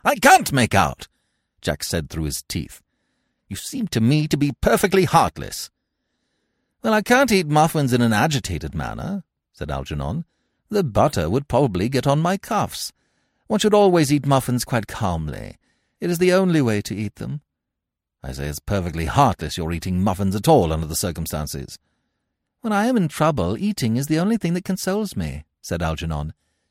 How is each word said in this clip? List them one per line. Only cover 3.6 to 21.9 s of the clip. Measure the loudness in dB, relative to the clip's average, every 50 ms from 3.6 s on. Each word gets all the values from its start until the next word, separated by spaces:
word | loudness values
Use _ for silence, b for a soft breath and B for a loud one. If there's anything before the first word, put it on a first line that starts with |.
| -10 -10 -8 -6 -6 -4
to | 0 2
me | 2 4 4 2 2 0
to | 0 0
be | 0 0 -2 -4
perfectly | -2 -2 0 2 2 2 4 2 2
heartless." | 4 4 4 4 2 0 -6 -10 -12 -10 -12 -12 -14 _ _ _ _ _ _ _ _ _ _ _ _ _ _ _ _ _ _ _ _ _ _
"Well, | -2 0 2
I | 2
can't | 2 4 4 4 6 4
eat | 4 2 2 2
muffins | 4 4 4 4 2 0 0 2 2
in | 2
an | 4 4 4
agitated | 2 2 2 0 -2 -2 -4 -6 -6 -6 -8 -6
manner," | -6 -6 -6 -8 -8 -8 -6 -6 -8 -8 _ _ _ _ _
said | _ -10 -8 -6
Algernon. | -6 -6 -6 -6 -6 -4 -4 -4 -4 -4 -6 -8 _ _ _ _ _ _ _ _
"The | -2 -2 -2
butter | 0 2 2 2 2 2 0 0 0
would | 0 -2 -2 0
probably | 2 2 2 2 2 0 -2 0
get | 0 0 0 0
on | 0 0
my | 0 0 -2 -4
cuffs. | -4 -4 -2 -2 -2 -2 -4 -8 -12 -12 -14 _ _ _ _ _ _ _ _ _ _
One | -4 -2 0
should | 2 4 6
always | 6 6 6 6 4 4 4
eat | 2 2 2
muffins | 2 2 2 2 0 -2 -2 -2
quite | -2 -2 -4 -4 -4
calmly. | -6 -4 -2 -2 -2 -2 -4 -6 -8 -10 -12 -14 -16 -20 _ _ _ _ _ _ _ _
It | -4 -4
is | -2 2
the | 2 4 4
only | 4 4 4 2 2
way | 2 2 0 0
to | -2 -4 -6
eat | -6 -6 -8 -8
them." | -10 -10 -10 -10 -10 -12 _ _ _ _ _ _ _ _ _ _ _ _ _ _ _ -14
"I | -12
say | -10 -8 -8 -8
it's | -8 -8 -6 -4 -4
perfectly | -2 -2 -4 -4 -4 -4
heartless | -2 2 2 2 2 2 0 -6 -8 -6 -6
your | -6 -4
eating | -6 -6 -4 -2 -2 0 0
muffins | 0 0 0 0 -2 -2
at | 0 2 4
all | 4 4 4 2 0
under | -2 -4 -4
the | -4
circumstances." | -4 -4 -4 -4 -6 -8 -6 -6 -6 -8 -8 -8 -10 -12 -12 -16 -20 _ _